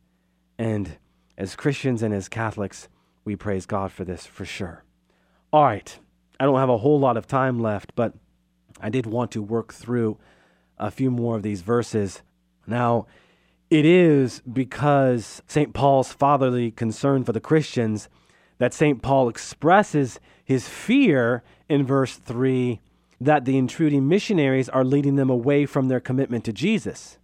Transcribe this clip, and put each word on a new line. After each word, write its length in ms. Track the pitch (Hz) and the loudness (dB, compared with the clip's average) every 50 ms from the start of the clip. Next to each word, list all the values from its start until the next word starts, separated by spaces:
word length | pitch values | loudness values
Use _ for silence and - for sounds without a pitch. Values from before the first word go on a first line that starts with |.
| _ _ _ _ _ _ _ _ _ _ _ - | _ _ _ _ _ _ _ _ _ _ _ -8
And 400 | 117 113 110 104 98 85 78 - _ _ _ _ _ _ _ - | -6 -4 -4 -4 -6 -8 -12 -16 _ _ _ _ _ _ _ -10
as 180 | 98 95 - | -10 -10 -10
Christians 460 | - - 151 139 - - 139 127 113 | -6 -4 -4 -4 -2 -2 -4 -2 -2
and 120 | 110 110 104 | -2 -2 -4
as 140 | 98 92 - | -4 -6 -8
Catholics, 640 | - 110 113 110 104 104 101 95 - - - - _ _ _ _ _ _ _ | -8 -6 -6 -6 -6 -6 -8 -10 -10 -14 -20 -20 _ _ _ _ _ _ _
we 120 | 110 104 | -10 -10
praise 320 | 92 - 107 101 95 90 - | -8 -6 -6 -6 -6 -6 -6
God 240 | 110 101 98 95 | -6 -6 -6 -6
for 120 | - - 95 | -8 -8 -10
this, 220 | 85 90 82 - | -8 -10 -10 -14
for 200 | - - - 98 | -16 -16 -14 -14
sure. 380 | 85 - - 101 87 82 - _ _ _ _ _ _ _ _ _ _ _ _ _ _ | -12 -10 -10 -10 -10 -12 -16 _ _ _ _ _ _ _ _ _ _ _ _ _ _
All 140 | - 151 147 | 2 4 4
right, 340 | 131 110 98 - - - - _ _ _ _ _ _ _ - | 4 2 -2 -6 -14 -20 -20 _ _ _ _ _ _ _ -2
I 60 | 131 | 0
don't 140 | 143 139 131 | 2 2 2
have 100 | 131 127 | 2 2
a 100 | 123 110 | 2 2
whole 200 | 101 143 151 143 | 2 2 2 4
lot 180 | 139 131 120 113 | 4 2 0 0
of 100 | 101 - | -2 -2
time 320 | - 135 131 131 123 117 | -2 0 0 0 -2 -2
left, 340 | 117 110 104 101 - - - | -2 -2 -4 -4 -8 -8 -4
but 200 | - 117 107 - - _ _ _ _ _ _ _ _ _ _ - - | -4 -4 -4 -4 -10 _ _ _ _ _ _ _ _ _ _ -18 -12
I 80 | 98 110 | -8 -4
did 160 | 110 131 117 | -4 -4 -4
want 240 | 110 107 120 123 110 | -2 -4 -4 -4 -4
to 100 | - 113 104 | -6 -8 -6
work 280 | 101 113 113 110 - | -4 -4 -4 -4 -6
through 460 | - - - 117 123 120 113 110 107 - _ _ _ _ _ _ _ _ _ _ _ - | -12 -16 -8 -4 -2 -2 -2 -2 -4 -6 _ _ _ _ _ _ _ _ _ _ _ -10
a 140 | - 107 | -10 -8
few 200 | - - 135 131 | -6 -4 -2 -2
more 240 | 123 120 117 117 117 | -2 -2 -2 -2 -2
of 80 | 110 98 | -2 -4
these 180 | 107 104 95 | -4 -6 -6
verses. 600 | 87 95 117 120 113 - - 110 101 95 - - - _ _ _ _ _ _ _ _ | -2 -2 0 0 0 -2 -2 -2 -2 -2 -6 -10 -20 _ _ _ _ _ _ _ _
Now, 400 | - 110 120 123 120 117 117 101 - _ _ _ _ _ _ _ _ _ _ _ _ | -6 -4 -2 0 0 0 0 -2 -6 _ _ _ _ _ _ _ _ _ _ _ _
it 160 | - 156 147 | 2 4 6
is 560 | 160 175 185 180 165 151 139 135 120 - - - 127 | 6 6 6 6 6 6 4 4 2 -2 -8 -14 -8
because 920 | 113 127 131 - - - - 147 143 139 135 131 123 120 107 - - - - - | -4 -4 -4 -4 -4 -2 0 2 4 4 4 2 2 0 -2 -6 -12 -20 -14 -4
Saint 260 | - 156 147 - - | -2 -2 -2 0 0
Paul's 380 | - 127 139 139 135 127 - | 2 4 4 4 4 2 -2
fatherly 600 | - - 143 139 147 139 131 131 123 123 120 117 | -2 0 2 2 4 4 2 2 0 0 -2 -4
concern 520 | 110 - 120 113 110 - - 139 139 135 123 | -4 -4 -4 -4 -4 -2 0 0 0 0 0
for 80 | - | -2
the 80 | 110 110 | -4 -4
Christians 680 | - - 156 160 151 - - 127 117 110 107 104 - - _ _ _ _ _ _ _ _ _ - | -2 0 2 2 2 0 -2 -2 -2 -2 -2 -4 -8 -12 _ _ _ _ _ _ _ _ _ -4
that 160 | 123 120 - | -2 -2 0
Saint 280 | - 165 151 143 117 | 0 2 2 2 0
Paul 280 | - - 139 135 131 120 | 0 0 2 2 2 2
expresses 880 | 110 - - - - - - 151 175 202 202 - - 151 139 120 - - - _ _ _ _ | -2 -6 -12 -16 -10 -2 2 4 4 4 4 2 0 0 0 -2 -4 -10 -20 _ _ _ _
his 240 | - 131 127 - - | -2 -2 -2 -2 -4
fear 760 | - - - - 233 277 277 214 151 131 120 113 123 120 - _ _ _ _ - | -12 -10 -4 0 2 4 4 4 4 4 2 2 0 -2 -6 _ _ _ _ -2
in 160 | 156 143 139 | 0 0 2
verse 320 | 123 139 135 135 123 - - | 2 2 0 0 0 -4 -10
three 640 | - - 120 117 131 131 131 127 127 123 117 107 _ _ _ _ _ _ _ - | -12 -10 -4 -2 0 0 0 0 0 -2 -4 -6 _ _ _ _ _ _ _ -4
that 260 | 123 139 151 147 127 | 0 2 2 2 2
the 120 | 131 131 135 | 0 0 0
intruding 500 | 127 120 - - 165 151 147 139 135 139 | 0 0 -2 0 0 2 2 2 2 2
missionaries 640 | 170 208 - - 214 170 147 135 131 131 127 123 | 2 0 0 0 0 0 2 2 2 0 -2 0
are 140 | - 131 131 | 0 0 0
leading 320 | 131 135 143 143 143 139 | 2 2 2 2 2 2
them 140 | 139 135 131 | 2 2 2
away 360 | 127 123 117 135 143 143 147 | 0 0 0 2 2 2 0
from 220 | 139 - 143 131 131 | 0 0 -2 0 0
their 120 | 127 123 | 0 -2
commitment 440 | - - 127 131 139 120 120 117 113 | -2 -2 -2 -2 -2 -2 -4 -6 -6
to 100 | 120 107 | -6 -6
Jesus. 640 | 95 131 202 226 190 - 95 - - - - - _ | -4 -2 -2 -2 -2 -4 -6 -10 -12 -14 -20 -20 _